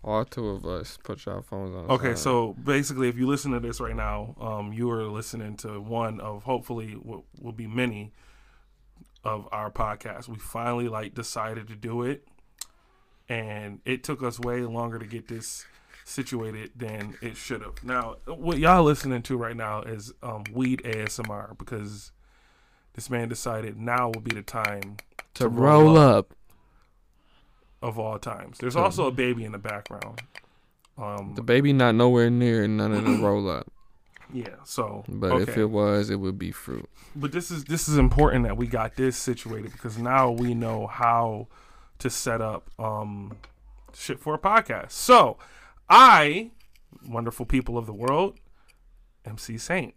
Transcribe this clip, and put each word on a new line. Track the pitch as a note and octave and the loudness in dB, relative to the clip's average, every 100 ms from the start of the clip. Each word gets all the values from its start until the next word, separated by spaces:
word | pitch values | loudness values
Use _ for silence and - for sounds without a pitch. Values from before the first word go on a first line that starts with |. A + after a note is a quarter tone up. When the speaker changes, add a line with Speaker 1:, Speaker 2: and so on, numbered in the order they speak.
Speaker 1:
All | - G#2+ B2+ | -2 -4 -4
two | - A2 | -6 -8
of | F#2+ D#2+ | -8 -8
us, | F2+ - - | -8 -10 -16
put | - - - | -14 -12 -10
your | F#2+ | -12
phones | - G2 G2 F#2 | -10 -10 -10 -10
on | E2+ | -2
Speaker 2:
Okay, | C3 B2+ A#2 | -2 0 -2
Speaker 1:
silent. | |
Speaker 2:
so | C#3 B2 A2+ | 0 0 0
basically, | G2+ C3 C#3+ C#3 C3 B2+ | -6 -2 0 0 -2 -2
if | A#2+ | 0
you | B2+ | -2
listen | C#3 C#3+ | 0 -2
to | B2 | -4
this | A#2 A#2 | -6 -8
right | A#2 A2+ | -6 -4
now, | G#2+ G#2 G#2+ C3+ | -4 -6 -8 -12
um, | A2+ G#2+ G#2 | -8 -8 -8
you | A2 A#2+ | -4 -4
are | A2+ A2 | -2 -6
listening | G#2 A2 A2+ G#2+ G#2 | -8 -10 -12 -12 -12
to | A2 G#2 | -12 -12
one | G#2+ A#2 A2+ A2 | -8 -4 -4 -6
of | G#2+ G#2 | -10 -12
hopefully | A#2+ B2+ B2 A#2 A2 | -4 -6 -4 -10 -10
what | G#2 A2 G2+ - - | -14 -14 -16 -18 -18
will | A#2 | -16
be | A2+ A2 | -12 -8
many | A#2 B2 G#2+ G#2+ - - - - - _ _ _ _ - _ | -2 -2 -4 -14 -18 -20 -20 -20 -20 _ _ _ _ -20 _
of | A2 G#2+ F#2+ | -8 -8 -8
our | G#2+ G#2+ | -10 -8
podcasts. | - A2 G#2 A2+ G2 - | -4 -4 -4 -10 -14 -14
We | A2 | -14
finally, | - A#2 A#2+ A#2+ A#2+ | -12 -6 -4 -2 -4
like, | G#2+ G#2+ | -6 -10
decided | A#2+ A2+ - A2 A2+ G#2+ | -10 -10 -6 -6 -8 -12
to | G#2+ | -12
do | A2+ A#2+ | -6 -4
it, | A#2+ D3 _ - _ _ - _ _ _ _ _ _ | -4 -6 _ -20 _ _ -20 _ _ _ _ _ _
and | A#2 A2 G#2+ G#2 G2+ - | -8 -8 -10 -12 -12 -6
it | C3 | -6
took | - C#3 | -6 -6
us | B2+ A2 | -6 -6
way | A#2+ B2 | -6 -4
longer | A#2+ A#2 A#2 A2+ | -4 -6 -6 -8
to | G#2+ | -12
get | A2+ A2 | -14 -12
this | A2+ G#2+ - - - _ - | -12 -12 -14 -18 -20 _ -20
situated | - - B2+ B2 A2 G#2+ A2 A#2+ | -12 -10 -6 -6 -8 -10 -14 -12
than | A#2 G#2+ G#2 - | -10 -8 -10 -10
it | A#2 G#2+ | -12 -12
should | - A#2 | -10 -10
have. | G#2+ - | -10 -14
Now, | B2 B2+ A2+ A#2 - | -6 -4 -4 -10 -14
what | D#3+ D#3+ D#3 | -8 -4 2
y'all | D#3 F3+ | 6 8
listening | D3+ C#3 C3+ B2 | 6 4 -2 -4
to | A#2 B2+ | -4 -4
right | A#2 A#2 | -4 -6
now | A2 G#2+ | -6 -6
is, | A2+ A2 G#2+ - | -8 -12 -14 -14
um, | B2 A2 G#2 | -12 -10 -8
weed | A2+ B2+ C3 | -2 -2 -2
A | A#2+ A2 | -4 -6
S | A2 - | -6 -8
M | A2 | -8
R | G#2 G#2 G#2 | -10 -12 -16
because | - A2+ G#2 G#2 - _ _ _ _ _ _ _ _ | -10 -10 -10 -14 -18 _ _ _ _ _ _ _ _
this | - - | -16 -6
man | B2 A#2 | -4 -4
decided | A#2 B2 A2 A2 G#2+ | -6 -6 -6 -8 -8
now | A#2 B2 B2 | -2 0 0
would | A2 | -4
be | A2+ | -6
the | G#2+ | -8
time | G2 A2+ G#2+ G2+ G2 G#2 _ - - - | -8 -6 -6 -6 -12 -16 _ -20 -20 -2
Speaker 1:
To | |
Speaker 2:
to | A#2+ | 0
roll | A#2 C3+ D3+ | 4 8 10
Speaker 1:
roll | D#3 D#3+ | 12 12
Speaker 2:
up | C#3 G#2 - | 10 8 4
Speaker 1:
up. | - - - _ _ _ _ _ _ _ _ _ _ _ _ | -12 -20 -20 _ _ _ _ _ _ _ _ _ _ _ _
Speaker 2:
of | A#2+ A2+ | -10 -6
all | A2 G#2+ | -6 -6
times. | - G#2 - - | -10 -12 -14 -6
There's | B2 | -2
Speaker 1:
To | C#3 | 2
Speaker 2:
also | F#3 E3+ C#3+ | 2 2 -2
a | |
baby | B2+ B2 A#2+ A2 | 0 -2 -2 -6
in | |
the | G#2 | -10
background. | A2 G#2 - - G#2 A2 A#2 - _ _ _ _ _ - | -8 -10 -12 -14 -12 -14 -18 -20 _ _ _ _ _ -12
Um, | G#2+ G#2 G2+ G2+ | -8 -8 -8 -8
Speaker 1:
The | |
baby | A2+ B2 C#3+ | 4 6 8
not | C#3 B2 A2+ | 6 6 8
nowhere | B2 B2 A#2 | 6 8 6
near | A#2+ B2 A2+ G#2 | 4 4 4 2
none | G#2+ G#2+ | 2 2
of | G#2 G#2+ | 2 2
the | |
Speaker 2:
<clears throat> | - | 2
Speaker 1:
roll | G#2 G2+ G2 | 4 2 0
up. | D2 - - - - _ - - | -4 -8 -20 -20 -20 _ -20 -12
Speaker 2:
Yeah, | C3 A#2 - - | -10 -10 -14 -10
so, | - A2 G#2 G#2+ | -6 -6 -6 -10
Speaker 1:
But | G2+ G2+ F2+ | -4 0 2
if | G#2+ | 0
Speaker 2:
okay. | A2+ | 0
Speaker 1:
it | G#2+ | 2
was, | G#2+ G#2 G2+ G#2 | 2 2 2 0
it | G2+ | -2
would | F#2+ F#2+ | -4 -4
be | F2+ | -8
fruit. | - - B1 - - - D3 | -10 -10 -10 -12 -20 -16 -8
Speaker 2:
But | C#3+ | -6
this | D#3+ F3 | -6 -6
is, | E3+ C#3+ | -10 -4
this | D#3+ - | -4 2
is | D3 | 6
important | B2+ D3 D3 B2+ A#2 | 6 8 6 4 0
that | G#2 | -2
we | A#2+ | -2
got | A#2 A2+ - | -2 -4 0
this | C3 A#2+ | -2 0
situated | - A#2+ A2+ A2 G#2+ | -4 -4 -6 -10 -12
because | - A#2+ G#2+ | -12 -10 -6
now | A#2+ C3+ B2+ | 2 4 4
we | A#2 A#2+ | 2 0
know | A#2 A#2 A2 G#2+ | 0 -2 -2 -6
how | - A#2+ A#2 A#2 G#2+ A2+ - - - - - | 0 4 4 2 -4 -12 -18 -20 -20 -20 -8
to | B2+ | -6
set | - - A2+ | -4 -2 -2
up, | A2 G#2+ - - | -2 -6 -12 -8
um, | A2 G#2+ G#2+ G2+ G2 G#2 - _ - - - | -6 -6 -8 -10 -12 -16 -20 _ -20 -20 -20
shit | - - - | -16 -10 -8
for | D3+ | -4
a | D#3 | -2
podcast. | - A3 - G#2+ - | 0 0 -2 -10 -10
So, | - - B3 C#3 - - - - - - | -8 6 8 8 2 -16 -20 -20 -20 8
I, | G3+ C4 F#3+ D3 E3+ A3+ - - - _ - C3+ | 12 12 12 6 0 -6 -16 -20 -20 _ -20 -8
wonderful | A#2 A#2 - A#2+ | -6 -6 -6 0
people | C3 A#2+ A#2 | 0 0 -6
of | A2 | -6
the | |
world, | G#2 A#2+ C#3+ F#3+ - - - _ _ - - _ _ - | -6 -2 0 0 -4 -20 -20 _ _ -20 -20 _ _ -16
M | G#2+ | -14
C | - A2+ | -12 -12
Saint. | - F3+ B2+ | -4 -4 -4